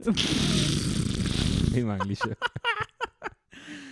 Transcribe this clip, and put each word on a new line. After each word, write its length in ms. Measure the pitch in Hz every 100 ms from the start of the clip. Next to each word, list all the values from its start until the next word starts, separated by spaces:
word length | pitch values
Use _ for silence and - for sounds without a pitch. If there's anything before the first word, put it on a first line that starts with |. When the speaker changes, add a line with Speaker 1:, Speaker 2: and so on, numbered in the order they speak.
Speaker 1:
<laughs> 1700 | 226 190 - - - - - - - - - - - - - - -
Speaker 2:
Im 160 | 120 113
Englischen. 420 | 101 101 101 - 107 494 - 480 415 453 - 466 _ - - _ 269 294 294 269